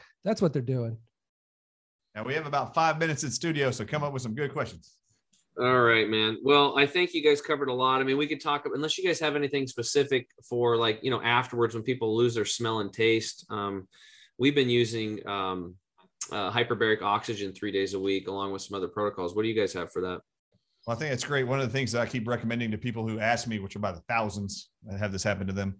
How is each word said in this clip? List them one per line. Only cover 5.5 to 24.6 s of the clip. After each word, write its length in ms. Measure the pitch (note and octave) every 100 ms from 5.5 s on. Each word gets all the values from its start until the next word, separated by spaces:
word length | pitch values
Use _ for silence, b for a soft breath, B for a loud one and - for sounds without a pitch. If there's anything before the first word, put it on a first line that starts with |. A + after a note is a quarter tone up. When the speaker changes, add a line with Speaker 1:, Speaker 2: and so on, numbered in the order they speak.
| -
Speaker 3:
All 240 | B2 B2+
right, 280 | A#2 A2+ G#2+
man. 280 | A2 A2 A2
Well, 340 | C3 C#3+ C3+ B2
I 100 | C#3+
think 280 | F3+ F3
you 80 | E3
guys 180 | D3 C#3+
covered 280 | - D3 C3+
a 40 |
lot. 280 | B2 C3 C3
I 40 |
mean, 140 | C3 C3+
we 80 | D3
could 140 | D3
talk, 240 | D#3 D3 C#3+
unless 320 | A2+ D3+ -
you 60 |
guys 160 | F#3 D#3+
have 160 | D3+ D3
anything 300 | C#3+ C#3+ C3
specific 600 | - A#2 C#3+ C3+ C3 - _ -
for, 300 | A#2+ A#2+ A#2
like, 220 | A2+ A2
you 80 | C3
know, 120 | A#2
afterwards 520 | A#2 A#2+ B2 A#2+ A#2
when 100 | A2+
people 300 | A2 B2 A2
lose 200 | A2 A#2+
their 100 | A#2
smell 360 | G2+ - A2+ A2
and 120 | G2+
taste. 540 | - A2+ A2+ A2 - -
Um, 400 | G#2+ G2+ G2 F#2 b b b b -
we've 180 | C3+ C#3+
been 120 | B2+
using, 580 | A#2+ A2+ A2+ G#2+ G#2+ -
um, 500 | G2+ F#2+ F#2 F2 F#2 _ _ _ _ -
uh, 180 | G#2 F#2
hyperbaric 500 | A#2 A#2 A2+ A2+ G#2+
oxygen 540 | G2+ G#2 - G#2 G2
three 180 | F#2 G#2
days 220 | G2 G2
a 60 | G2
week 280 | G2 G2 F#2
along 240 | G2 G2
with 80 | G2
some 160 | - G2
other 120 | F2+
protocols. 460 | - G#2 G2 F2
What 80 | G2+
do 60 | A2+
you 100 | A2
guys 140 | G2
have 180 | F#2+ E2
for 100 | F#2
that? 180 | F#2 F2+ - _ _ _ _ _
Speaker 2:
Well, 120 | - A#2
I 20 |
think 140 | D3+
it's 120 | B2
great. 200 | - C#3
One 160 | B2 C3+
of 60 | B2+
the 60 |
things 200 | C3 B2
that 100 | A#2
I 40 | A2+
keep 200 | B2+ A2
recommending 460 | A#2+ A#2 A#2 A#2
to 60 | G#2+
people 280 | B2 A2+ A2+
who 140 | A2
ask 260 | A2 A#2 A#2+
me, 140 | G#2+
which 160 | G2 G#2
are 20 |
by 140 | G2+
the 100 | E2+ -
thousands, 640 | A#2 G#2+ G2 G2+ -